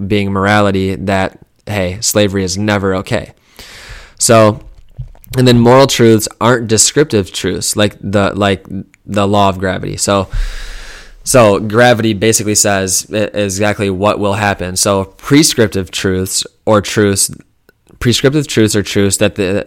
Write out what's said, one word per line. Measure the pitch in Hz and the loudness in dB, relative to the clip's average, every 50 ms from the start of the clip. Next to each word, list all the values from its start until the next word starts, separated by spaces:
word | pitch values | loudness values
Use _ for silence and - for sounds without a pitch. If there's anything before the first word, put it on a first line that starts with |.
| 98 | -4
being | 95 104 104 98 98 | -2 -2 -2 0 -2
morality, | 98 98 95 101 104 104 101 101 98 95 95 95 95 | -2 0 0 2 2 2 2 2 0 0 -2 -2 -4
that, | - 95 98 98 95 95 - - - _ _ _ _ _ | -4 -4 -2 -2 -2 -2 -4 -6 -12 _ _ _ _ _
hey, | - 104 104 92 87 92 107 | -8 -6 -4 -4 -4 -6 -6
slavery | - - - 107 104 98 95 98 95 | -6 -2 0 0 0 0 0 -2 -2
is | 90 90 | -4 -4
never | 98 104 107 104 101 95 98 92 | -4 -2 -2 0 0 0 -2 -2
okay. | 92 101 - 120 87 - - - _ _ _ _ - - - - - - - - - - - - | -2 -4 -4 -6 -6 -6 -8 -16 _ _ _ _ -20 -20 -20 -20 -20 -20 -20 -20 -20 -20 -18 -8
So, | - - - 113 113 110 107 110 - - - - - - - - - - - - - - - - | -2 2 4 4 6 6 4 2 -2 -8 -20 -20 -20 -20 -20 -18 -18 -16 -16 -18 -20 -18 -6 -2
and | 127 127 123 | 2 4 4
then | 120 120 | 4 6
moral | 117 117 127 131 135 123 | 6 6 6 6 6 4
truths | - - 120 113 113 107 - - - - | 4 4 4 4 4 4 2 -4 -6 -2
aren't | 104 117 127 117 120 104 | 0 0 0 0 0 0
descriptive | 113 104 - - - 143 147 151 - 104 92 - | 0 0 0 2 2 0 0 2 0 -2 -2 -2
truths, | - - - 92 92 85 - - - | -6 -6 -4 -4 -4 -4 -6 -4 -2
like | 107 104 104 - - | -2 -2 -2 -4 -6
the, | - 98 98 104 98 95 - | -6 -4 -2 0 0 0 0
like | 98 104 98 98 95 - - - 98 - - _ _ _ | 0 0 0 0 -2 -6 -10 -12 -12 -12 -14 _ _ _
the | - 101 104 101 | -6 -2 -2 0
law | 98 101 104 101 98 | 2 2 2 2 2
of | 92 92 | 0 -2
gravity. | 98 92 92 95 95 98 101 | -4 -4 -4 -6 -6 -8 -8
So, | 101 - 101 101 98 95 - - - - - - - - - - - - - - - - - - - - | -4 -2 0 0 0 -2 -2 -4 -4 -4 -4 -6 -10 -12 -14 -14 -16 -16 -18 -20 -20 -20 -20 -20 -14 -4
so | - - 127 113 104 98 80 | 2 4 6 6 6 4 2
gravity | 104 107 101 117 123 123 120 110 113 110 107 | 0 0 2 2 4 4 4 2 0 -2 -2
basically | 95 110 113 110 - 104 104 104 | 0 0 0 0 0 0 -2 -2
says | - - 104 101 95 95 92 90 - - - | 0 0 0 0 0 -2 -2 -4 -4 -6 -4
e-, | - | -4
exactly | 110 104 - - - 104 98 92 95 104 104 101 - 107 98 | -4 -4 -4 -4 -4 -4 -4 -2 -2 -2 -2 -2 -2 -2 -4
what | 95 90 98 104 - - | -2 0 0 0 0 0
will | 101 101 98 | -2 -2 -2
happen. | 104 107 101 98 - 92 90 90 | 0 0 -2 -2 -2 -6 -6 -4
So | - - 107 101 98 95 | -2 0 0 0 0 -2
prescriptive | - - - - - 139 147 165 - - - 113 101 - 98 92 - | -6 -10 -12 -4 0 2 2 2 2 2 2 0 0 0 -4 -6 -6
truths | - - - 98 92 92 95 95 - - - - _ _ _ | -6 -4 -2 -2 -2 -2 -4 -4 -6 -8 -8 -10 _ _ _
or | - 110 104 | 0 2 2
truths, | 95 - - 117 107 101 98 98 - - - - - _ _ _ _ _ _ _ _ _ - - | 0 0 0 2 2 2 2 0 -2 -4 -6 -10 -20 _ _ _ _ _ _ _ _ _ -10 -4
prescriptive | - 123 113 - - 135 143 156 139 | -2 0 0 2 2 2 2 0 -2
truths | - - 120 110 104 - | -2 0 2 2 2 2
are | 107 95 | 0 -2
truths | - - 104 101 98 95 | -2 0 0 0 0 0
that | - 107 101 - | 0 0 0 0
the, | - 98 90 98 101 - | -2 -4 -2 -2 -4 -4